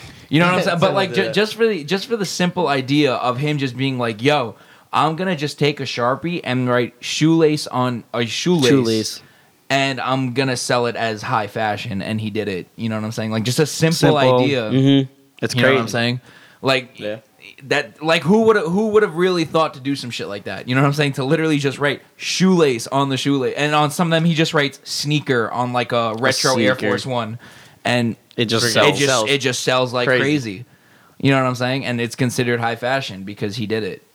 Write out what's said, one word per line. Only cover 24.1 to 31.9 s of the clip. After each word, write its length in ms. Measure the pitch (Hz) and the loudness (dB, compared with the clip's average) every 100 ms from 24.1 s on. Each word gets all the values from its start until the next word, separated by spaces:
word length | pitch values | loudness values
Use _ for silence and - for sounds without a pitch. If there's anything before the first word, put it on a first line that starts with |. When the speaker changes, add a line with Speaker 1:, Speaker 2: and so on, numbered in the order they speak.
Speaker 1:
them 140 | 165 170 | 2 2
he 100 | 156 | 2
just 180 | 160 | 2
writes 260 | 156 139 - | 2 0 -4
sneaker 640 | - - 143 151 135 127 110 | -10 -6 -2 -2 0 0 0
on, 220 | - 123 | -2 -2
like, 180 | 123 120 | -2 0
a 220 | 120 117 110 | 0 -2 0
retro 380 | 131 135 139 127 | 0 0 0 2
Air 180 | 120 127 | 2 0
Speaker 3:
sneaker. 120 | 107 | -2
Speaker 1:
Force 140 | 120 135 | -2 -2
One, 320 | 123 110 117 - - - _ | -4 -6 -10 -16 -20 -20 _
and 320 | - 123 117 - _ - | -2 0 0 -4 _ -4
Speaker 3:
It 100 | 113 | 0
just 200 | 113 120 | 0 2
Speaker 2:
Freaking 40 | |
Speaker 3:
sells. 140 | 110 104 | 4 2
Speaker 1:
it 60 | 135 | 4
just, 60 | 139 | 2
Speaker 2:
sells. 240 | 127 110 | 2 2
Speaker 1:
it 80 | 139 | 0
just 220 | 127 123 | 0 -2
sells 300 | - 127 123 | 0 0 0
like 140 | 123 123 | 0 2
Speaker 2:
Crazy. 140 | 127 | 2
Speaker 1:
crazy. 440 | 139 147 117 92 - _ _ _ _ - | 2 0 -2 -10 -14 _ _ _ _ -2
You 100 | 135 | 2
know 100 | 135 | 2
what 60 | 127 | 2
I'm 60 | 123 | 0
saying? 300 | 123 135 | -2 -2
And 160 | 110 | -4